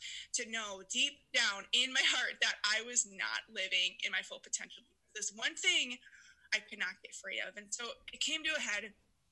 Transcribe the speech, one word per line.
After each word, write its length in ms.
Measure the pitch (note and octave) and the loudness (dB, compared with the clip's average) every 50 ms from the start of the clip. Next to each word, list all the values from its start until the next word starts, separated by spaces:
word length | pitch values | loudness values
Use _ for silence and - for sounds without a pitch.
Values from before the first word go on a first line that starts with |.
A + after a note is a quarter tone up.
| - - - - - - - | -10 -10 -10 -10 -8 -4 -4
to 160 | - A#3 A3 | -4 -4 -2
know 320 | A3 A3+ G#3+ G#3 G3 F#3+ F#3+ - | -4 -4 -4 -4 -6 -8 -8 -4
deep 220 | - B3 C#4 C#4+ C#4+ - _ _ - | 0 2 2 2 0 -4 _ _ 2
down 320 | B3+ A#3 G#3+ G3+ G3 F#3+ - - | 4 4 4 2 0 -2 0 2
in 200 | B3 B3+ C4 C4 | 2 2 4 4
my 100 | C4 - | 4 6
heart 280 | - - F#4+ F#4 - - - A#3 | 6 6 4 2 0 0 2 2
that 140 | A3 - - - | 2 2 2 2
I 160 | G#3 A3 A3+ A3+ | 2 2 2 0
was 240 | A#3+ B3 B3 - | 0 2 2 2
not 400 | G3+ G3 F#3+ A2+ G#2+ G#2+ - - - | 0 0 -2 -2 0 0 -2 -4 -4
living 460 | - F#3+ F#3+ F#3 F#3 F#3 F3+ F#3 F#3 - - | -4 -4 -2 2 2 2 2 2 0 -2 -2
in 60 | G3+ | 0
my 120 | F#3+ F#3+ G3 | 0 0 -2
full 180 | - - - | -4 -8 -14
potential. 420 | - - - - F#3+ F3 - - - _ _ _ _ _ - | -8 -4 -4 -4 -4 -6 -14 -16 -20 _ _ _ _ _ -12
This 180 | G#3+ G3+ - G3 | -8 -8 -8 -6
one 200 | A3 A#3+ D4 D#4+ | -4 -4 -4 -2
thing 440 | - - F#4 F4 D#4+ C#4+ B3 B3 B3 - - - - - - - _ - - A3 | 0 2 4 4 4 2 0 -4 -8 -12 -16 -20 -20 -20 -20 -20 _ -4 -2 -2
I 60 | G#3+ | -2
could 200 | G#3 - A3 G3+ | -2 -4 -6 -4
not 180 | F#3 F3+ F#3+ - - | -4 -4 -4 -6 -12
get 120 | - - | -16 -14
free 260 | - - F#3+ - A3 - | -12 -10 -6 -6 -4 -4
of. 100 | F#3+ F#3+ | -6 -8
And 120 | G#3 G#3 G3+ | -12 -12 -8
so 140 | - - A#3+ A#3 - - - - - | -8 -6 -6 -6 -8 -10 -14 -12 -6
it 80 | - | -4
came 220 | - C4+ D#4 D#4+ D4+ | -2 -2 -2 -2 -2
to 80 | D#4+ D#4 | 0 -2
a 40 | C#4+ | 0
head 240 | A#3 A3 G#3 G3+ G#3+ | 0 -2 -2 -2 -4
a 80 | G#3 - _ _ _ _ _ _ _ | -8 -12 _ _ _ _ _ _ _